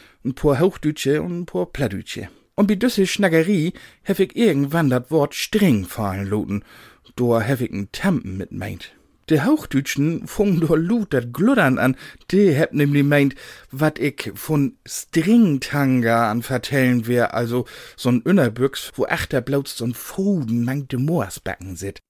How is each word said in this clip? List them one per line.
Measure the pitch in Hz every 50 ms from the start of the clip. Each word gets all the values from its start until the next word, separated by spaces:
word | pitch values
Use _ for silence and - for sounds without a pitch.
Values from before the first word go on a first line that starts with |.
| - - _ _ -
n | 131 127
paar | - - 151 139 123
Hochdütsche | 170 196 - - - 151 156 - - 135 143 151 156
und | 175 175
n | 175 175
paar | - - 185 180
Plattdütsche. | - - - 139 110 101 92 - - - - 95 - - _ _ _ _
Und | - 208
bi | 196 214
düsse | 190 226 254 - - 190
Schnackerie | 180 - - 202 185 165 160 160 180 208 175 151 180 - - - - - _ -
hef | - 196 -
ich | 190 - -
irgendwann | - 233 214 151 139 143 139 151 170 160 135
dat | 123 123 123 - 160
Wort | 160 143 147 -
String | - - - - 214 208 180 123 101 92
fallen | - - - 107 98 95 98 98
loten. | 95 104 107 92 - 98 101 - - - - - - - _ _ - -
Da | - 123 120 117 113
hef | 104 117 139 120
ich | 123 -
n | - 98 101 - -
Tampen | - - 196 180 131 - 95 95
mit | 95 95 -
meint. | 90 95 98 101 98 87 - - _ _ _ _ _ _ _ -
De | 160 147 135
Hochdütschen | 233 311 302 - - - 135 139 - - - 143 156 165 - -
fungen | - - - 202 202 185 165
do | 165 143 160
Lut | 160 165 175 233 240 208 - -
dat | 127 120 120 120
Gluddern | 139 185 240 277 240 170 135 131 -
an. | - 131 131 - - - - - - - -
De | 190 208 190 143
heb | 131 160 - -
nämlich | 147 147 143 143 143 139
meint, | 143 147 143 143 139 - - - - - - - -
wat | - 135 156 156 147 -
ich | 127 147 - - - 113 -
von | - - - 156 147 139 131 - _ _
Stringtanga | - - - - - - 170 156 185 226 240 226 180 143 131 - - - 147 139 135 131 127 117 113 117 117 117 107 107
an | 120 113
vertellen | - 135 120 - - 143 139 131 127 123 120 110
wär, | 117 123 120 117 - -
also | 110 120 113 120 123 117 - - - - - -
so'n | - - 127 123 120 -
Innerbüchs, | - 185 196 139 117 110 120 127 135 - - - - -
wo | - -
achter | - - 170 - - - 131
bloß | 123 - 139 139 135 - -
so'n | - 120 120 120
Fruden | - - - - - 190 202 202 170 135 110 117 120 117
meinte | 123 131 143 139 127 135 120
Moosbacken | 127 151 170 165 107 90 - - - 92 87 - - 92 90
sit. | 82 95 98 95 - - _